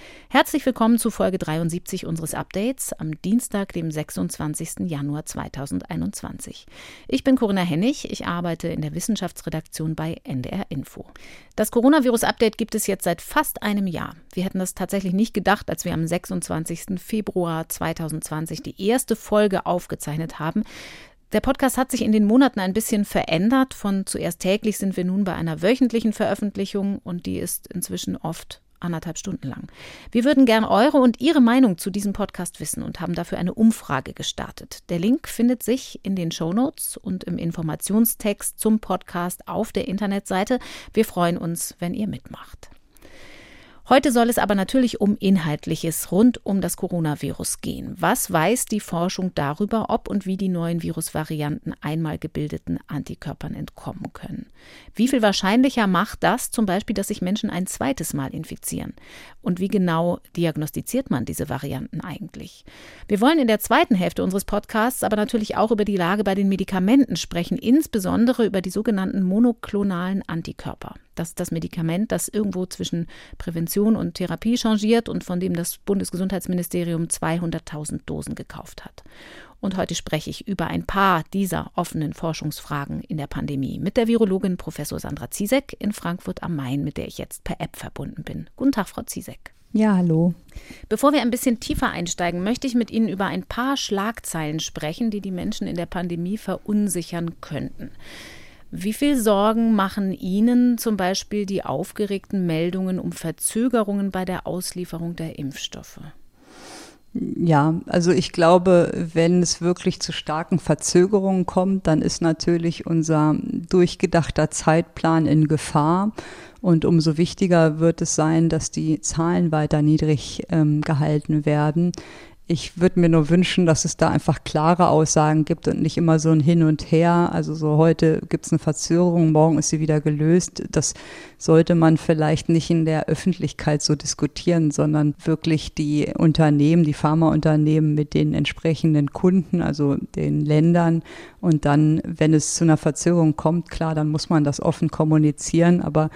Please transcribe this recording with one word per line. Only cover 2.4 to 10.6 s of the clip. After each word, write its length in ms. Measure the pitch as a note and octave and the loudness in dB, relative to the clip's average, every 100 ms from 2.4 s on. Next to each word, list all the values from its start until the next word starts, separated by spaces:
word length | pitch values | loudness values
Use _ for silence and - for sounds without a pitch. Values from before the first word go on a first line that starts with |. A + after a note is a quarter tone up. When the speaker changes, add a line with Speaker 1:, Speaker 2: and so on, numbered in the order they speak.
| - F#3 A3+ C4+ - | -6 -4 -4 -4 -8
Speaker 1:
am 300 | - D#3 D3+ | -8 -8 -6
Dienstag, 500 | F3+ A#3 - G3+ G3 | 0 0 0 -6 -4
dem 180 | F3+ D#3+ | -6 -6
sechsundzwanzigsten 960 | D3+ D3+ - F3 - D3+ D3 E3 - F#3 | -6 -6 -6 -6 -6 -6 -6 -8 -6 -6
Januar 400 | C#3+ C#3+ D3 - | -4 -4 -6 -8
zweitausendeinundzwanzig. 1400 | - - - C#3 - - E3 G3 - - - - - - - - - - | -10 -10 -10 -8 -8 -6 -6 -6 -8 -12 -12 -14 -18 -20 -20 -20 -18 -4
Ich 180 | C4+ | -2
bin 120 | C#4 C4 | 2 2
Corinna 260 | G#3+ G3 | 2 0
Hennig, 480 | F3 D#3 A#3 D4+ - | 0 0 0 -2 -6
ich 160 | - - | -8 -6
arbeite 420 | F3 F3 E3 E3 | -4 -4 -6 -6
in 140 | E3 | -6
der 120 | D3+ | -6
Wissenschaftsredaktion 1000 | D#3+ - G#3 F3 - - D#3 - - D#3+ | -6 -4 -2 -4 -8 -8 -8 -8 -6 -6
bei 220 | D#3+ D#3+ - | -4 -6 -8
N 180 | C4 D3+ | -8 -8
D 80 | - | -6
R 160 | F#3 | -8